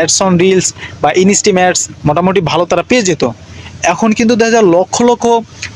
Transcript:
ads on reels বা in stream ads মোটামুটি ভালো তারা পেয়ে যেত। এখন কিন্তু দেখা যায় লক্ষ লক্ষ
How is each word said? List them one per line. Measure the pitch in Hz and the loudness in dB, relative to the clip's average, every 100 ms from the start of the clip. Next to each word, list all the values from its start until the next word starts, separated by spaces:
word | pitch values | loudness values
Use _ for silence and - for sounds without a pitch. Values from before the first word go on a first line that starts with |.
ads | 160 - 196 | 0 0 0
on | 175 | 2
reels | 185 190 - - - - | 2 2 -2 -6 -16 -4
বা | 147 | -2
in | 180 190 | 2 2
stream | 202 214 185 | 2 2 2
ads | 180 170 - - 151 | 2 0 -6 -4 -2
মোটামুটি | 156 185 190 | 0 0 0
ভালো | 151 156 175 | 0 -2 0
তারা | 180 | -2
পেয়ে | 170 247 | 0 0
যেত। | 185 151 123 113 - - - - | 0 -2 -4 -6 -16 -20 -20 -6
এখন | 170 175 220 | -4 -2 0
কিন্তু | 220 226 240 | 0 0 2
দেখা | 226 | 2
যায় | 220 | 4
লক্ষ | 202 170 185 - | 4 2 0 0
লক্ষ | 240 233 233 233 226 - - | 0 2 0 0 -2 -16 -12